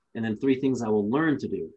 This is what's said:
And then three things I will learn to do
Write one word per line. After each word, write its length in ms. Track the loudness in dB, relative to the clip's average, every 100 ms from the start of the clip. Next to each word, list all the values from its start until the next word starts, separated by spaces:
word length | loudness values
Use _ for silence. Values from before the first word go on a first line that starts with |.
| _ -6
And 80 | -4
then 120 | 0
three 220 | 2 2
things 220 | 2 0
I 80 | 0
will 200 | 0 2
learn 280 | 2 2 0
to 80 | -2
do 220 | -6 -8